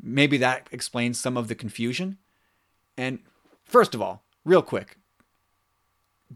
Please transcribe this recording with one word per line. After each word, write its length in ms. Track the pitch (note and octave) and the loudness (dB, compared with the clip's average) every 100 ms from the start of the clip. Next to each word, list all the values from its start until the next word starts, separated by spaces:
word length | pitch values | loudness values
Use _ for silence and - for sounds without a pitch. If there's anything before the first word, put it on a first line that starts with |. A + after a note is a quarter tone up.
maybe 360 | A2+ C3+ C#3+ C#3 | -4 0 2 4
that 300 | B2+ B2+ - | 2 0 -6
explains 480 | A#2+ - B2 A#2+ A#2+ | -12 -8 -4 -2 -2
some 180 | B2+ B2 | -4 -4
of 120 | A2+ | -4
the 60 | A2+ | -6
confusion. 640 | A2 - A#2 B2+ F#3 G3 _ _ _ _ _ _ _ - | -8 -6 -4 -4 -6 -10 _ _ _ _ _ _ _ -8
And 220 | B2+ C3 _ _ _ _ | -8 -8 _ _ _ _
first 300 | - A#3+ - | 2 4 4
of 80 | A#2+ | 0
all, 220 | G2 F#2+ _ _ | -6 -8 _ _
real 180 | D3+ F3+ | 4 4
quick, 360 | - G2+ G2+ - _ _ _ _ _ _ _ _ _ _ _ _ - | 4 -4 -6 -18 _ _ _ _ _ _ _ _ _ _ _ _ -20